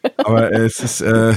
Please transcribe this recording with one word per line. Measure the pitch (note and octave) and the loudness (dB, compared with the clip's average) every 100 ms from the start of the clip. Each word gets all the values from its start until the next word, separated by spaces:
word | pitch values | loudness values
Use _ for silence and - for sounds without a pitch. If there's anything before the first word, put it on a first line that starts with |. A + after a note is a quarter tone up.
| - - | -6 -4
aber, | - A2+ A2+ | 0 2 2
äh, | A2 A2+ | 0 0
es | - | -2
ist, | B2+ - | -6 -4
äh, | - A2+ A2+ | 0 2 2